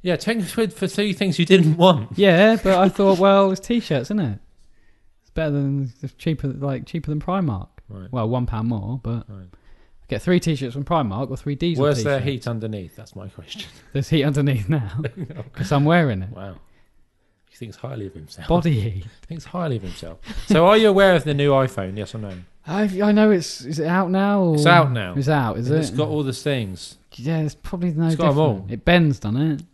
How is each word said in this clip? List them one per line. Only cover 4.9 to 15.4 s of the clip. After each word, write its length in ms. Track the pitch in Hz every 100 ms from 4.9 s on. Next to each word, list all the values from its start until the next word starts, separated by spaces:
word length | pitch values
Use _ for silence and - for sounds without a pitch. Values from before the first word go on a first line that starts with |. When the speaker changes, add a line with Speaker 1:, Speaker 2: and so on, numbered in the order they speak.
| _ _ _
Speaker 2:
It's 80 | _
better 220 | - 156
than, 400 | 143 139 139 135 -
it's 120 | 135
cheaper, 340 | _ - 151 139
like, 360 | 135 139 131
cheaper 240 | - 170 151
than 100 | 151
Primark. 480 | - 190 165 98 87 - _
Speaker 1:
Right. 220 | 95 92
Speaker 2:
Well, 180 | 127 110
one 180 | 123 123
pound 220 | 110 113
more, 300 | 117 98 127
but 300 | 117 120 110
Speaker 1:
Right. 160 | 98 90 - _ - _ - -
Speaker 2:
Get 140 | 101
three 180 | - 180
t-shirts 320 | 170 143 131
from 100 | 131
Primark 460 | 139 170 120 98 131
or 60 | 127
three 180 | -
Diesel 300 | 143 175 151
Speaker 1:
Was 180 | 143 135
there 160 | 127 139
Speaker 2:
t-shirts. 100 | 127
Speaker 1:
heat 140 | 131 120
underneath? 480 | 113 110 104 85 -
That's 180 | 107
my 140 | 98 101
question. 400 | - - - - -
<laughs> 120 | -
Speaker 2:
There's 160 | 139 -
heat 160 | 151
underneath 440 | 139 143 143 131 98
now 220 | 156 101 123 156
Speaker 1:
<laughs> 100 | -
No. 280 | 151 -